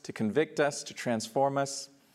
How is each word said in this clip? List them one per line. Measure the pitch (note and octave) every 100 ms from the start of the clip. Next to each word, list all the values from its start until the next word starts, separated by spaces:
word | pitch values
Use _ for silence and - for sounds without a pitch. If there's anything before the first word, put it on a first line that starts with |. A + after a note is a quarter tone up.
to | -
convict | - A2 A#2+ D#3 -
us, | D3 -
to | -
transform | - B2+ A2+ A2+ C#3+ C#3 C#3
us. | C#3 - - _ _